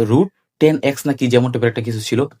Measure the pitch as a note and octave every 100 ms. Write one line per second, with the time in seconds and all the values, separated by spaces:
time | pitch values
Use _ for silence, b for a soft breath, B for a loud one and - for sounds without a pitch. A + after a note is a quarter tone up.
0 | A2 B2 F#3+ _ _ - D#3 D#3 C3+ C#3
1 | D3+ C3+ B2+ A#2+ B2 B2 A#2 A2+ A2+ A2+
2 | G#2 A#2 C#3 _